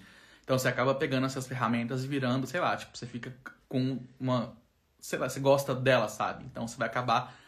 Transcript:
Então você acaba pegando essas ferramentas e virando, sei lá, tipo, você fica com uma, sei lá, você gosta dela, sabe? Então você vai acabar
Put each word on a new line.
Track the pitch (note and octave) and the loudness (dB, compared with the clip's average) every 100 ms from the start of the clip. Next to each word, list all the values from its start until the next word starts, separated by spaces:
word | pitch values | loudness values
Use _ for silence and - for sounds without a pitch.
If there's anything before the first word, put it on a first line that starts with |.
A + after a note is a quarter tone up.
| - - - - | -16 -20 -20 -10
Então | - B2+ | -2 0
você | B2+ | 2
acaba | A#2+ B2+ | 2 2
pegando | C3+ D#3 C3 C3 | 2 2 0 0
essas | C3+ B2 | -2 -6
ferramentas | B2+ A2+ A#2+ A#2 C3 | -2 0 0 -2 -4
e | C3 | -2
virando, | C#3 B2+ C3+ C3 | -2 0 0 -2
sei | F3 | -2
lá, | C#3 G2 | 0 -2
tipo, | - - | -6 -14
você | A#2+ | -12
fica | A#2+ B2+ B2+ - - - | -10 -10 -12 -16 -18 -6
com | C3 C3 B2+ - - | -2 0 -2 -8 -4
uma, | B2+ B2 G2+ - _ _ _ _ | 0 0 -2 -10 _ _ _ _
sei | - E3+ | -8 -4
lá, | C3+ | -2
você | C#3 | 2
gosta | C3+ C#3 C#3 | 6 6 4
dela, | B2+ C3 B2 G#2 | 2 4 6 4
sabe? | - G2 G2 | 0 -4 -4
Então | C3 - A#2 | -10 -10 -8
você | - | -4
vai | A2+ | -4
acabar | B2 B2 A#2+ - - | -2 2 2 0 -12